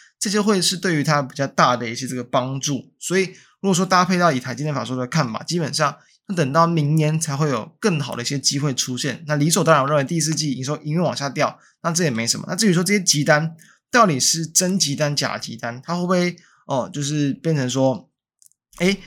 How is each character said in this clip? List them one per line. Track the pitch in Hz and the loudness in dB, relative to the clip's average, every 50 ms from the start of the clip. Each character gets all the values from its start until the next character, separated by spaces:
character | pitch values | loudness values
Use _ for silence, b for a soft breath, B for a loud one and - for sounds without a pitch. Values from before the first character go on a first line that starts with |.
| b b b - | b b b -8
这 | - 214 | -6 -2
些 | 190 214 | 0 2
会 | 202 214 214 185 | 2 2 2 2
是 | 170 - - 175 | 2 0 -2 -2
对 | - 196 170 | -2 0 0
于 | 151 139 | 0 2
它 | 147 156 147 | 2 2 0
比 | 139 127 - | 0 -2 -4
较 | - 139 | -4 -4
大 | 135 - - 170 135 123 | -2 2 2 4 4 2
的 | 117 120 113 | 0 -2 -6
一 | 117 | -8
些 | 120 127 123 | -8 -8 -8
这 | 127 | -8
个 | 127 120 | -8 -6
帮 | 123 - 135 123 131 135 139 | -2 -2 -2 0 -2 -4 -4
助。 | - 151 143 120 - - _ _ | -4 -4 -4 -4 -6 -10 _ _
所 | - - 170 190 | -6 -2 0 0
以 | 190 170 B B B B B B | 0 -2 B B B B B B
如 | - 196 | 0 2
果 | 185 | 2
说 | 156 185 | 2 2
搭 | 185 185 180 180 | 2 4 4 4
配 | 170 185 180 | 4 2 4
到 | 175 170 | 4 2
以 | 143 127 | 2 0
台 | 123 127 120 | -2 -6 -6
积 | 113 147 | -6 -4
电 | 151 147 | -4 -4
法 | 135 117 | -4 -4
说 | 113 127 | -4 -4
的 | 127 123 123 | -4 -4 -2
看 | - 160 147 117 | 0 0 0 0
法， | 110 - - | -4 -8 -8
基 | - 165 175 | -6 -4 -2
本 | 165 127 147 | -2 -2 -2
上 | 151 156 139 147 b b b b b _ - | -2 -2 -2 -2 b b b b b _ -6
要 | 202 | -2
等 | 170 156 127 139 | -2 -2 2 2
到 | 165 165 170 | 2 2 4
明 | 175 160 147 143 156 | 2 2 2 2 2
年 | 160 156 151 156 160 | 2 2 2 0 -2
才 | 160 - 139 | -2 -4 -2
会 | 135 160 151 | -2 -2 0
有 | 131 113 104 - - _ | -2 -2 -4 -8 -8 _
更 | - 220 175 147 | -2 0 0 0
好 | 135 123 113 | -2 -4 -6
的 | 117 | -6
一 | 120 | -6
些 | - 143 139 | -4 -4 -4
机 | 127 - - 143 | -2 -2 -2 0
会 | 135 147 131 | -2 -2 -2
出 | - - - 127 | -2 -4 -4 -4
现。 | 123 - 143 117 - - 143 | -4 -4 -6 -6 -6 -6 -2
那 | 151 | 0
理 | 147 143 165 | 2 2 2
所 | 165 165 160 | 2 4 4
当 | 156 160 | 4 4
然， | 143 131 | 4 4
我 | 139 | 2
认 | 151 151 | 0 0
为 | - | 0
第 | 165 175 165 | 0 -2 -2
四 | 147 156 156 | -2 -2 -2
季 | 147 151 151 127 | -2 -2 -4 -4
营 | 113 127 | -4 -4
收 | 127 151 - - | -6 -6 -6 -4
营 | 151 151 | -4 -2
运 | 170 | 0
往 | 180 143 - | 0 0 -2
下 | - 139 139 | -2 -6 -4
掉， | 123 151 143 110 b b b b b b | -2 0 0 -2 b b b b b b
那 | - 170 | -6 -4
这 | 170 165 180 | -2 0 0
也 | 151 | 0
没 | 120 113 113 | 0 0 -2
什 | 117 - 107 | -2 -4 -4
么。 | - - | -6 -6
那 | 180 | -4
至 | 180 226 208 | 0 2 4
于 | 175 | 4
说 | 165 185 | 2 2
这 | 175 202 | 2 2
些 | 208 | 2
急 | 180 - - 147 143 | 2 2 0 2 4
单 | - 156 151 156 160 165 b b b b b _ _ | 4 4 4 2 0 -4 b b b b b _ _
到 | - 247 226 | 4 4 6
底 | 196 151 127 | 6 4 2
是 | - - - 160 165 | 2 0 0 0 -4
真 | 156 165 - 185 180 190 196 | -2 0 0 2 2 2 0
急 | - 139 143 | 0 0 0
单、 | - 151 147 147 | 0 -2 0 0
假 | 131 139 117 - 113 | -2 -2 -2 -4 -6
急 | - - 113 113 | -8 -10 -10 -8
单， | - 120 117 123 135 | -8 -8 -10 -8 -6
它 | - 170 | -4 -4
会 | 175 | -2
不 | 175 180 | 0 2
会， | 185 180 175 175 175 175 b b b b b - | 2 2 2 0 -2 -6 b b b b b -4
哦， | - 131 110 87 | -2 -2 -2 -4
就 | - 143 | -6 -6
是 | 143 139 151 151 147 139 127 | -4 -2 -2 0 0 0 -2
变 | - - 165 160 | -2 -2 0 0
成 | 143 131 127 | 0 0 0
说， | 123 135 131 131 127 104 - _ _ _ _ _ _ _ _ _ _ _ _ _ - - | 0 2 2 2 2 0 -4 _ _ _ _ _ _ _ _ _ _ _ _ _ -6 -2
诶， | 170 185 196 196 B | 0 0 0 0 B